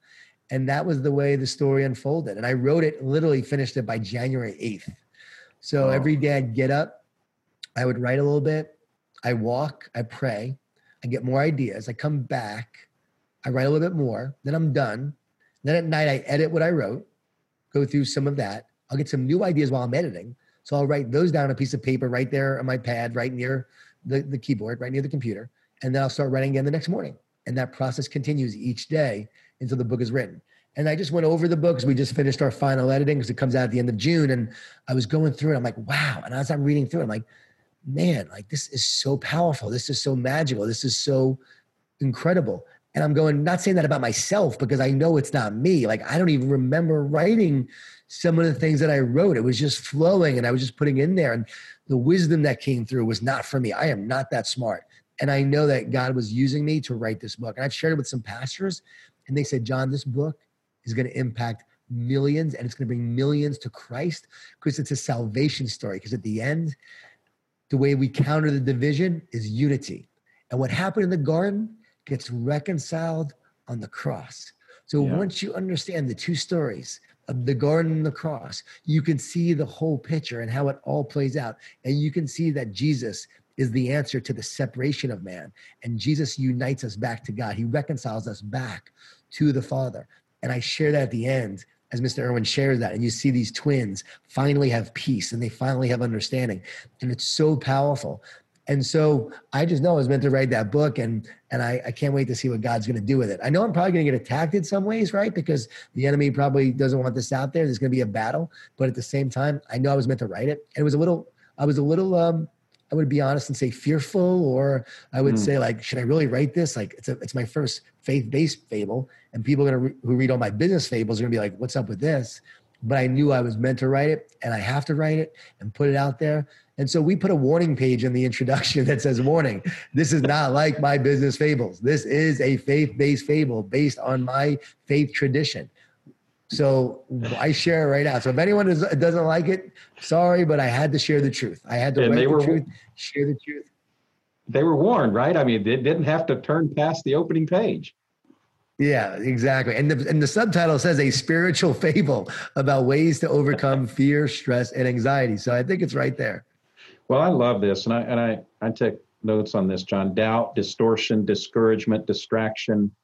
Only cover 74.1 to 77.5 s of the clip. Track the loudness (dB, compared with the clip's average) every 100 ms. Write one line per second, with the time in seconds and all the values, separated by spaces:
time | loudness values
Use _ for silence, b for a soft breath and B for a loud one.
74.1 | -6 -10 -18 -20 -20 b b b 0 0
75.1 | 0 -2 -4 -6 -6 -4 -6 -6 -4 -4
76.1 | -6 -4 -4 -2 -2 -2 -6 -12 -16 b
77.1 | b -10 -4 -2